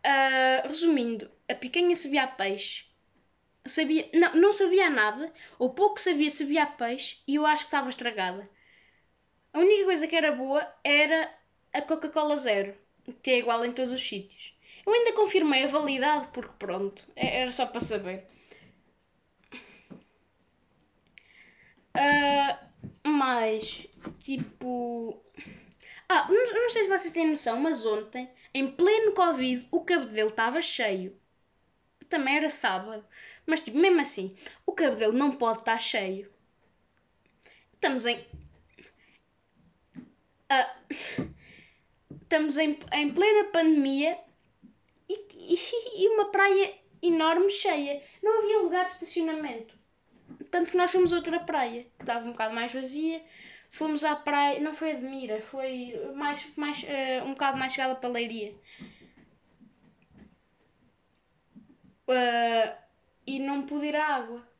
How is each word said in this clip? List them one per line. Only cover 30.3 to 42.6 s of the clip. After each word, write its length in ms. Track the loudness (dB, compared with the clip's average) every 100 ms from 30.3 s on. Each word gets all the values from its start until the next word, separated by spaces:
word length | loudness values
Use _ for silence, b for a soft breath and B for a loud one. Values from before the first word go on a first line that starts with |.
| 0 0 0
cheio. 560 | -4 -2 -2 -2 -6 -14 _ _ _ _ _ _ _ _ -4
Também 280 | -2 0 2
era 120 | 0
sábado. 560 | -2 -2 -2 -6 -14 -16 B B B -2
Mas, 160 | -2
tipo, 160 | 0 4
mesmo 240 | 6 6
assim, 340 | 2 -6 -8 B B B -8
o 80 |
cabedelo 400 | 0 0 2 2
não 180 | 2 0 2
pode 240 | -2 0
estar 200 | -2 -2
cheio. 520 | -2 -4 -4 -8 -12 _ _ _ _ _ _ _ _ _ _ _ b b b
Estamos 320 | _ -2 0 -2
em, 180 | -4 -8 -20 -20 _ _ -20 b b b b _ _ _ _ _ _ _ -20 -20 _ _ _ _
ah, 260 | 0 0 -6 _ -12 -8 -8 -8 -12 b b b b b _ _ -20
estamos 360 | -2 0 2
em, 200 | 0